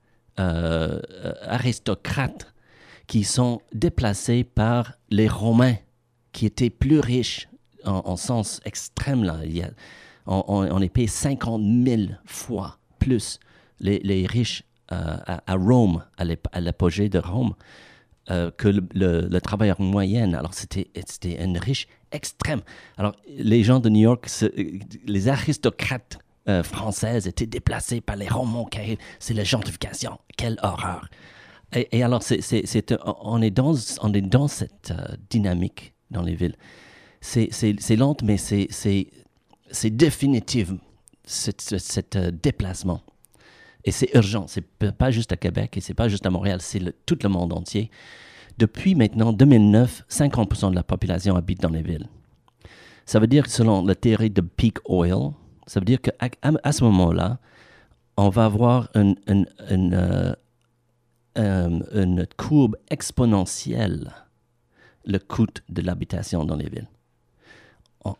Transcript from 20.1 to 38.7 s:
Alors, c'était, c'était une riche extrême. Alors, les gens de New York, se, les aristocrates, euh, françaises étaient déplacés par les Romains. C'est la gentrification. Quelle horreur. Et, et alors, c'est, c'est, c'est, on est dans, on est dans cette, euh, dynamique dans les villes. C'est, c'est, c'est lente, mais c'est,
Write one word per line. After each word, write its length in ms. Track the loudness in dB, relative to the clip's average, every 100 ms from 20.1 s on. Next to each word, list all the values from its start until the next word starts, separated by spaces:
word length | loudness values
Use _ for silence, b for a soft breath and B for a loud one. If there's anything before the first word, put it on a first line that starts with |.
| 0 0
Alors, 200 | -2 -6
c'était, 340 | -10 -10 -8 -8 -12 -14
c'était 360 | -10 -8 -4
une 160 | -4 -2
riche 300 | -4 -4 -8 b _
extrême. 480 | -12 -12 -8 -6 -6 B B B -6
Alors, 200 | -6 -6 -14
les 360 | -4 2 4
gens 160 | 6 4
de 80 | 6
New 140 | 6
York, 260 | 6 4 -2
se, 180 | -2 -2 -2 -6 -8 -14 -14
les 240 | -4 -2 0
aristocrates, 920 | 0 -2 -2 -2 -2 -6 -6 -10 -20 _ _ -2
euh, 140 | 0
françaises 640 | -2 -6 -8 -6 -4 -2 -4
étaient 200 | -4 -6
déplacés 540 | -4 -4 -4 -4 -6
par 140 | -6
les 140 | -8 -4
Romains. 380 | -4 -4 -6 -8 -8 -8 -8 B B
C'est 160 | -6
la 100 | -4
gentrification. 760 | -2 -2 -4 -10 -10 -10 -12 -12 _ -6
Quelle 220 | -6 -4
horreur. 460 | -4 -4 -8 -8 -14 B B B B B _
Et, 260 | -4 0 0
et 40 |
alors, 220 | 2 0
c'est, 160 | 0 -2
c'est, 260 | 0 -2 0
c'est, 260 | -2 0 -2
on 360 | -4 -8 -2 0
est 120 | 2
dans, 220 | 2 2 0 -2 -4
on 100 | 0
est 80 | 0
dans 260 | 2 2 2
cette, 420 | -4 -10 -12 -10
euh, 240 | -10 -10 -14 -4
dynamique 640 | 0 0 0 -4 -6 -20 _ -12
dans 120 | -6
les 120 | -4
villes. 220 | -2 -4 -6 B B B B B B
C'est, 280 | -4 -2 -2
c'est, 240 | 0 0 0
c'est 160 | 0
lente, 280 | 2 2 0
mais 160 | 0 0
c'est, 280 | 0 -2 -2